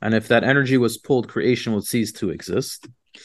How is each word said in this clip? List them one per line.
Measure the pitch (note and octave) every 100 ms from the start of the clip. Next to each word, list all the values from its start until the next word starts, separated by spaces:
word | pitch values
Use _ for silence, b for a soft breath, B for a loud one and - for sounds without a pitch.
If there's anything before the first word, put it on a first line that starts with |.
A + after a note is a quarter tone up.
And | A2
if | A2 -
that | A#2
energy | A2+ C#3 C3 C3
was | A#2 A2+
pulled, | - C3 -
creation | A2+ A#2 A#2+ A#2+
would | G#2
cease | - A#2+ G#2
to | - F#2+
exist. | D2 - F#2+ C3 - - - _ B